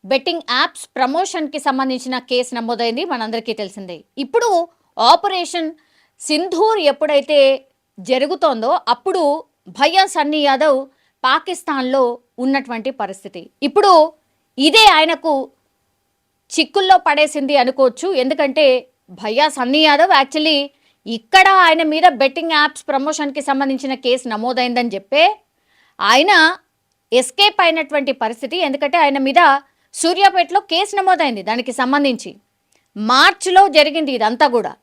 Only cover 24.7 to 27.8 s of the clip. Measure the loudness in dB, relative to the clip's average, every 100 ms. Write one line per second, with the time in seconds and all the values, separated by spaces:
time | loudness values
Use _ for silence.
24.7 | -2 -4 -6 -4 2 2 0 _ _ _
25.7 | _ _ _ 0 2 4 4 4 0 _
26.7 | _ _ _ _ -2 -2 0 0 2 0
27.7 | 0